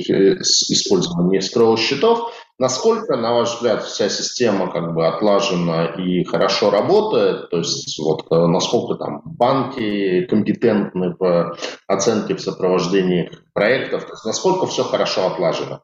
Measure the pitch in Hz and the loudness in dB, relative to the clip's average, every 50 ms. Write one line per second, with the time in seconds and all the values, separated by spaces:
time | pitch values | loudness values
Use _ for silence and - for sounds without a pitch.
0 | - - - 95 98 95 - - - - - - - - - - - - - 87 | 0 0 2 4 4 4 4 2 2 2 2 2 2 2 0 0 2 2 2 2
1 | - - - 85 87 92 95 95 - - - 117 113 113 110 110 - - 139 - | 2 0 0 0 2 2 2 0 -2 0 2 4 4 4 4 2 0 -2 0 2
2 | 220 233 233 - - - - - - _ _ - - 127 - - - 226 226 208 | 2 2 2 2 -2 -6 -10 -14 -18 _ _ -2 -2 -2 -2 0 2 2 0 0
3 | - - 139 120 113 117 120 120 117 - - - 120 113 104 - - - - - | 0 -2 -2 -2 0 2 2 2 2 0 -2 -2 0 0 0 0 -2 -6 -4 -2
4 | 107 95 - - - - - - 123 110 101 95 90 - - 82 85 82 82 82 | -2 -2 -2 -4 -6 -6 -2 0 2 2 2 0 -2 -2 -4 -4 -4 -2 -2 0
5 | 82 82 - - 104 104 101 98 - - 92 87 85 85 82 82 82 82 - 95 | 0 0 0 2 2 2 4 2 2 0 0 0 0 0 0 0 -2 -2 -4 -4
6 | 92 90 90 90 - - - 90 101 - - - 113 101 101 104 120 147 190 214 | -2 0 0 0 0 0 0 0 0 0 0 2 2 2 2 2 2 4 2 2
7 | - - 151 117 101 92 - - - - 87 85 85 - - - - - - - | 2 2 2 2 2 2 0 -2 -6 -4 -4 -2 -2 -4 -6 -6 -8 -8 -8 -4
8 | 76 78 78 - - - 85 82 85 85 85 - - - - - - - 92 - | -2 -2 -2 -2 -2 0 2 2 4 4 2 2 0 0 0 0 0 -2 -4 -6
9 | - 73 73 - - - - - 120 131 - - 123 - - 127 110 104 104 101 | -6 -8 -8 -10 -12 -10 -2 0 2 2 2 0 -2 -4 -6 -4 -4 -2 -2 0
10 | 98 92 90 90 90 - 110 107 98 107 104 - 127 113 107 104 98 - - 90 | 0 2 2 0 2 2 0 2 2 0 0 2 2 2 4 2 0 -2 -2 -2
11 | 92 90 85 - 92 90 87 85 85 82 - - - - - - _ - 98 95 | -2 -2 -2 0 0 2 2 2 0 -2 -6 -10 -10 -12 -12 -10 _ -4 -2 0
12 | - 117 110 104 - - 92 - - 98 - - 92 92 92 90 87 87 98 98 | 0 0 0 0 -2 -2 -4 -4 -4 -6 -4 -2 0 0 2 0 0 0 0 2
13 | 90 90 90 87 82 - - - _ _ - - 101 110 131 139 - - - - | 2 2 0 0 -2 -4 -10 -18 _ _ -2 0 2 2 2 0 -2 -4 -6 -8
14 | - - - - - 110 101 - - 185 185 180 - - - - - - 127 113 | -8 -10 -14 -10 -8 -8 -6 -2 0 0 0 0 -2 -2 -2 -4 -2 0 -2 -2
15 | 95 - - 104 92 90 80 90 87 80 76 76 71 67 67 - | -2 -2 0 0 -2 -2 -2 0 -2 -2 -2 -2 -6 -8 -10 -14